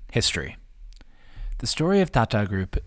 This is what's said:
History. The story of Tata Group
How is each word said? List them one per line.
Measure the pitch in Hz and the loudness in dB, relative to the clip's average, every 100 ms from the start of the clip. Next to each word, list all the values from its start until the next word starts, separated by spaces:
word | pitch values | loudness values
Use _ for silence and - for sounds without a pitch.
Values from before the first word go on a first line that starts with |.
| - | -4
History. | 120 - - 67 - - - - - - - - - - - | 0 2 0 -4 -12 -20 -20 -18 -18 -20 -20 -16 -8 -6 -4
The | 117 | -2
story | - 160 196 | 0 4 4
of | 185 | 4
Tata | 127 113 107 101 | 2 2 2 2
Group | 98 92 - | 0 -2 -4